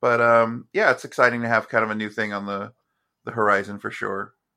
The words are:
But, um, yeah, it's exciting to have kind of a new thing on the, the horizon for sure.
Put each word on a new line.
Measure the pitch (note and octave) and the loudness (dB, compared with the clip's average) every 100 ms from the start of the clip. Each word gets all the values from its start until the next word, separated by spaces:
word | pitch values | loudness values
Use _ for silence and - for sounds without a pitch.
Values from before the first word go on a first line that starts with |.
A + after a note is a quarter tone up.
But, | B2 A#2 | 0 2
um, | A#2 A#2 A2+ A#2 - | 4 6 4 -2 -6
yeah, | F#3 G#3 | 0 2
it's | B2 | 0
exciting | C3 - B2 A#2+ | -2 2 2 2
to | A#2 | 0
have | A2+ G#2+ | 0 0
kind | A#2 | 0
of | A2 | 0
a | G#2+ | -2
new | G#2+ | -6
thing | G#2+ G#2+ | -6 -6
on | G2+ G2+ | -6 -6
the, | G2 A2 - _ _ _ _ - | -8 -10 -16 _ _ _ _ -10
the | |
horizon | A2+ G#2+ G2+ G2+ G2+ | 0 2 2 -2 -10
for | G#2+ | -12
sure. | - G#2 G2 G#2 _ _ | -8 -8 -8 -10 _ _